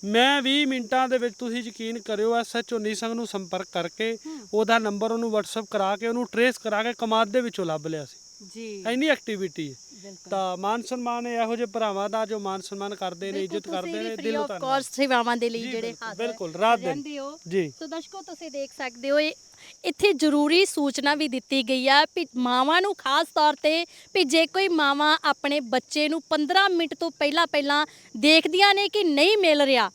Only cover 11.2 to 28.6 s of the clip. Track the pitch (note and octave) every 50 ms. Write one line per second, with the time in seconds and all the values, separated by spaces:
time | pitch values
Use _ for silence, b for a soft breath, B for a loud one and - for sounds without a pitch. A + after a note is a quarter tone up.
11.2 | A#3+ A#3+ A#3+ A#3 A#3 A3 A#3 A3+ A#3+ A3 G3 A#3 A3+ G#3+ G3 G3 G3+ G#3 G#3 A3
12.2 | A3 G3+ A3 G#3+ G3+ G3 F#3+ F#3+ F#3 - G3+ G3 G3 G3+ G#3 F#3+ G3 F#3 F3+ E3+
13.2 | F#3+ G3 G3 G3 G3 F#3 - G#3 F#3+ - E4+ F#3 F3+ E4+ - G#3+ A3 - - -
14.2 | - A3+ - - D4 C#4+ - - C4+ C4 C4+ C#4 C4 - - - C#4 C4+ B3+ A#3+
15.2 | A#3 A#3+ A#3+ A#3+ A3 A#3+ A3+ A#3 A3+ B3+ B3+ A3 A3+ A#3 A3+ - A#3 A3+ G#3 E3+
16.2 | A3+ A#3 A3+ A3+ G3 E3 D#3 F3 G3+ A3+ A#3+ A3+ F3+ - - C#4+ C#4 D4+ D4 C#4
17.2 | C4+ C#4 D4 D#4+ - E3+ E3+ G3 F3 D3+ C3 - D#4+ D4+ D#4 E4 D#4+ - - F#4+
18.2 | - - F4 - E4+ D#4+ B3+ C#4+ C#4 C4 - - C#4 B3+ A#3 A#3+ A#3+ C#4 C#4 D4
19.2 | D4+ D#4 - - - _ B B B B B B - F4+ D#4+ _ - G#4 F#4+ B3+
20.2 | D#4 D4+ C#4+ D4 D4 D4 D#4+ F4 G4 F#4 - - C#4+ C#4 B3 - C4 C#4+ D4 D4
21.2 | D#4 D4 A#3 C4 - _ C#4 C4+ B3+ G#3+ C4 C4 B3 C4+ C4+ C#4+ D#4 - _ F4+
22.2 | E4+ - - B3 B3 B3 B3 B3+ C4 C#4+ D#4+ F4+ F#4+ G4+ F#4+ - - C4+ C4+ D4+
23.2 | E4+ - - E4+ D4+ D4+ D4 - - D4+ D#4 E4 E4+ B B B B B _ G4
24.2 | F4+ C4+ C4+ E4 E4 - _ F#4+ G4 F#4+ E4+ D#4 D4+ C#4 C#4+ C#4+ D4 D4+ D#4 E4
25.2 | - D4+ C#4 _ - C#4+ C#4+ D4+ C#4 A3+ A#3+ B3+ - _ - D4+ D4+ D4+ D#4 E4
26.2 | - _ D#4+ D4+ D4+ C#4 F4+ F#4+ G4 G4+ F#4 E4+ E4+ D4 D#4+ _ - E4 - _
27.2 | D4+ D4 D4+ E4 E4+ E4 - D4 C#4 C#4 C#4+ D4 D4+ D4 B B B B B A3
28.2 | G#3 D4 D#4 D#4+ - E4+ D#4 F4+